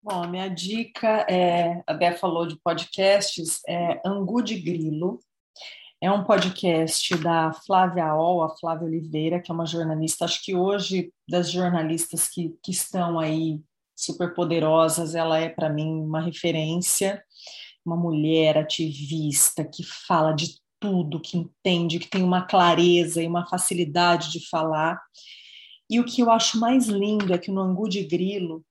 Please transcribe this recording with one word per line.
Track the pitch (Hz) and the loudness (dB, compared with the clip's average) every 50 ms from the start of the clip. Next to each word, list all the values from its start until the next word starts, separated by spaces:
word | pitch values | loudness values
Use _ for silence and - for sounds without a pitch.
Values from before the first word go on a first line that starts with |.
Bom, | _ 208 196 180 175 | _ -6 -6 -4 -4
a | 175 | -6
minha | 175 185 190 196 | -6 -6 -6 -6
dica | 185 165 175 190 214 226 233 226 _ - - 220 214 214 - - | -6 -8 -6 -6 -4 -6 -6 -8 _ -2 0 2 2 2 2 2
é, | 185 180 180 175 170 175 175 170 170 175 - | 2 4 4 4 4 2 2 0 0 -4 -4
a | - | -6
Dé | 156 156 170 175 175 | -2 2 2 2 2
falou | 175 - 185 165 165 170 170 | 2 -2 -2 0 0 -2 -4
de | 160 - _ | -6 -6 _
podcasts, | 175 170 170 - - - - 190 190 196 202 196 - - - 165 165 - - - - | -2 -2 -2 -4 -10 -4 0 4 4 4 4 2 0 -6 -6 -6 -6 -6 -6 -6 -6
é | 175 175 175 170 - - - | -4 -2 0 -2 -2 -2 -2
Angu | 185 196 202 196 175 220 240 | -4 -2 -2 -2 0 0 0
de | 233 196 220 190 | 0 -2 -4 -6
Grilo. | 165 156 180 165 156 156 151 151 170 185 233 240 _ _ _ _ _ _ _ - - - - - - - _ _ | -4 -4 -4 -2 -2 -4 -2 -2 -2 -4 -4 -6 _ _ _ _ _ _ _ -20 -20 -20 -20 -20 -20 -20 _ _
É | - 180 | 0 0
um | 196 208 185 | 0 0 2
podcast | - 220 185 175 185 185 - - 180 165 160 160 160 - - - - 185 170 | 2 2 4 2 0 -4 -2 0 2 2 2 2 0 0 -2 -2 0 -2 0
da | 156 170 165 165 160 160 | 2 2 2 2 2 0
Flávia | 156 - - - 196 185 185 180 170 180 165 156 151 | -2 -6 -4 0 2 4 4 4 2 0 0 0 2
Ol, | 156 160 170 180 175 | 2 2 2 2 2
a | 160 160 208 - | 0 -2 -4 -6
Flávia | - 165 165 160 170 165 | -6 -6 -4 -4 -4 -4
Oliveira, | 160 165 160 160 151 156 156 165 170 175 | -4 -4 -6 -4 -4 -2 0 0 0 -2
que | 175 - | -4 -4
é | 165 | -6
uma | 165 165 | -4 -4
jornalista, | 156 160 165 165 160 160 156 160 160 - - 170 | -4 -4 -2 -2 -2 -2 -2 -2 -2 -2 -2 -2
acho | 170 - - | -4 -4 -4
que | - - 190 | -4 -2 0
hoje, | 180 180 190 202 202 185 196 190 185 170 - _ _ _ - | 0 2 2 2 0 -2 -2 -2 -2 -2 -4 _ _ _ -2
das | 160 180 175 - | 0 0 0 0
jornalistas | 175 180 180 180 175 170 160 156 165 160 - - - 165 - - | -2 0 0 2 2 0 0 0 -2 -2 -4 -6 -4 -4 -4 -4
que, | - - 175 160 165 _ _ | -4 -6 -6 -6 -6 _ _
que | - | -8
estão | 185 - - - - 190 175 170 170 160 | -6 -6 -6 -4 -4 -2 -2 0 0 -2
aí | 160 156 156 160 160 160 156 151 - _ _ _ _ _ _ | 0 0 0 0 -2 -2 -4 -6 -8 _ _ _ _ _ _
super | - - - 160 - 180 175 - | -10 -8 -8 -4 -4 -4 -4 -2
poderosas, | - 175 165 170 165 156 156 156 160 160 156 156 170 170 156 160 | -2 0 0 2 2 4 4 6 6 6 4 2 0 -2 -2 -2
ela | 165 165 160 160 160 | 0 0 2 2 2
é, | 165 165 | 0 -2
pra | 160 - 165 156 | -4 -4 -2 -2
mim, | 151 151 156 156 160 160 | -2 -2 -2 -2 -2 -4
uma | 156 156 156 160 | -4 -2 -2 -2
referência, | 160 170 - - - 175 165 160 160 156 165 175 180 - - - 196 190 196 202 - _ _ - - - - - - - _ _ _ | -2 -4 -6 -2 -2 0 0 0 0 0 -2 -2 0 0 0 0 0 -2 -2 -4 -10 _ _ -20 -20 -20 -18 -18 -20 -20 _ _ _
uma | 175 170 170 | -6 -4 -2
mulher | 170 170 160 151 151 156 160 160 160 156 151 156 | -2 0 0 0 2 2 4 4 4 4 4 2
ativista | 156 151 - - 160 156 147 135 147 139 160 160 156 151 139 - - - - - 151 | 0 0 -4 -4 -4 -4 -4 -8 -8 -6 -4 -4 -2 -2 0 2 2 2 2 -2 -6
que | 147 - - 175 | -6 -6 -14 -12
fala | - - - - - 190 160 156 160 | -12 -14 -16 -4 0 2 4 4 4
de | 156 147 165 - - _ _ _ _ _ | 2 0 -2 -6 -8 _ _ _ _ _
tudo, | - 208 190 180 165 151 143 160 | -4 0 0 0 0 -2 -6 -8
que | - - - 175 | -10 -4 -4 -4
entende, | 165 - _ _ _ 190 180 170 170 165 160 170 | -4 -4 _ _ _ 0 2 2 2 0 -2 -4
que | - - | -6 -4
tem | - 190 185 | -2 0 2
uma | 180 180 180 180 | 4 2 2 0
clareza | - - 190 175 175 170 165 175 175 175 175 170 160 160 165 | 2 4 6 6 6 6 6 6 6 6 6 4 2 0 -2
e | 165 165 | -2 0
uma | 170 175 175 | -2 -4 -2
facilidade | - - 180 - - 196 175 175 151 147 175 175 175 170 170 165 151 | -2 -4 -2 -2 -2 0 -2 -2 -2 2 2 4 4 4 2 0 -4
de | 156 165 - - | -8 -10 -10 -4
falar. | - 165 160 160 156 156 156 165 180 185 - _ _ - - - - - - - - - - - - - _ _ | -4 -2 -2 0 0 0 0 0 -2 -4 -10 _ _ -20 -20 -20 -20 -20 -20 -20 -20 -20 -20 -20 -20 -20 _ _
E | 214 240 | 0 0
o | 240 | 0
que | - - - | 0 2 2
eu | 240 233 | 4 6
acho | 226 226 226 - - 226 | 6 4 4 2 0 2
mais | 226 233 254 269 233 220 | 2 4 4 4 4 2
lindo | 208 196 196 208 214 214 202 185 180 | 0 0 0 2 2 0 2 2 0
é | 175 | 0
que | - - | 0 -2
no | 190 190 | -2 0
Angu | 190 185 185 180 214 214 | 0 0 0 0 0 -2
de | 185 202 185 | -2 -2 -2
Grilo | 151 175 170 180 190 202 202 180 165 160 160 160 _ | -2 -2 0 0 0 -2 -4 -6 -6 -8 -10 -14 _